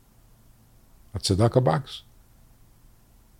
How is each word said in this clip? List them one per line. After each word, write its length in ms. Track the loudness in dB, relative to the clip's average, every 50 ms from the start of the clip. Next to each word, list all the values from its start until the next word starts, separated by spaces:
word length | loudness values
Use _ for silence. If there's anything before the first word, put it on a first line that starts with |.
| _ _ _ _ -20 -20 -20 -20 -20 -20 -20 _ -20 _ -20 -20 -20 -20 -20 -20 -18 -14 -12
A 40 | -6
tzedakah 440 | -2 0 2 2 2 2 2 2 2
box? 400 | 2 0 -2 -4 -8 -16 -20 -20 -20 -20 -20 -20 _ -20 -20 -20 -20 -20 -20 -20 -20 -20 _ -20 -20 -20 -20 -20 -20 -20 -20 -20 _ -20